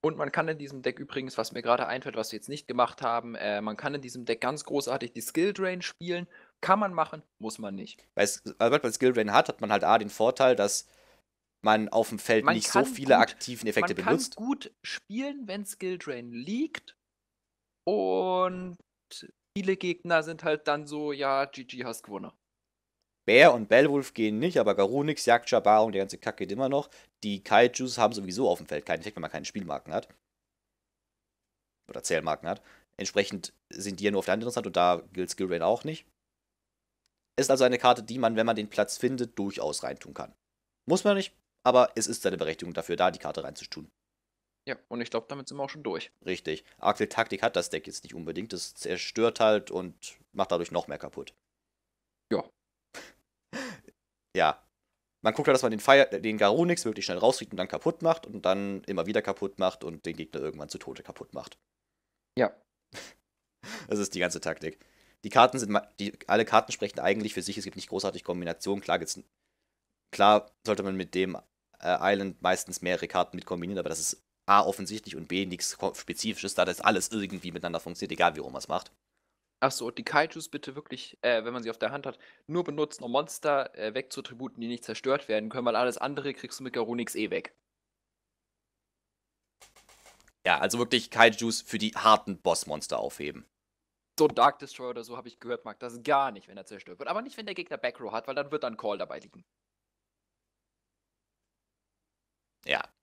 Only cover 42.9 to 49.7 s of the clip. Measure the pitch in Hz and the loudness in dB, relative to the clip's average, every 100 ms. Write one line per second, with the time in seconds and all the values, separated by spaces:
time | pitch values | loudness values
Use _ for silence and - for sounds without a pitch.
42.9 | 85 90 85 73 73 71 - - - 78 | 2 2 2 -8 -8 -8 -12 -14 -16 -16
43.9 | _ _ _ _ _ _ _ - 131 _ | _ _ _ _ _ _ _ -12 -12 _
44.9 | 120 117 113 - 139 131 143 135 156 139 | -10 -4 -6 -6 -14 -12 -8 -10 -6 -6
45.9 | 82 - _ - 90 - 78 _ _ - | -6 -8 _ -6 -6 -4 -8 _ _ 0
46.9 | 104 107 - 113 95 113 92 87 80 - | 0 0 0 0 2 0 0 -2 -6 -8
47.9 | - - - 82 82 113 90 - - - | -14 -14 -12 -8 -8 -8 -10 -10 -10 -6
48.9 | 90 - - 113 - 110 107 98 | -6 -4 2 2 6 6 6 2